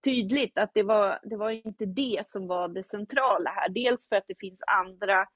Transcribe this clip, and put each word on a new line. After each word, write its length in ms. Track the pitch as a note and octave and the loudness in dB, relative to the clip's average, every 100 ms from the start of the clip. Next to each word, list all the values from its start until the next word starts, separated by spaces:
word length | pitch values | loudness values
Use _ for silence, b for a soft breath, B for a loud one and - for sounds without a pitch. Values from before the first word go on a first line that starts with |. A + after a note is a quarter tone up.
tydligt 540 | C#4 B3+ G3 C#4 B3 - | 2 0 2 0 0 0
att 140 | G#3 | 0
det 100 | A3 | 2
var, 360 | G3+ G#3+ G3 - | 4 4 4 0
det 120 | - G#3+ | -8 -6
var 320 | G#3+ A3+ A3 | -4 -4 -10
inte 180 | G3+ G#3 | -6 -4
det 380 | F#3+ C4 G3 G#3+ | -2 -2 -2 -4
som 200 | G3+ F3+ | -10 -4
var 200 | F3+ F3 | -2 -2
det 160 | F3+ | -6
centrala 680 | F#3+ G#3 G#3+ C4+ C4 F3+ F3 | -8 -10 -4 0 2 2 0
här. 200 | G3 F#3+ | -2 -4
Dels 380 | F#3+ B3 B3 - | 0 0 0 0
för 60 | G3+ | -2
att 120 | - | -2
det 120 | F#3 | -12
finns 200 | F#3+ F#3 - | -12 -8 0
andra 580 | G3+ F#3 F#3 G3 F#3+ G3 | 0 0 -4 2 2 2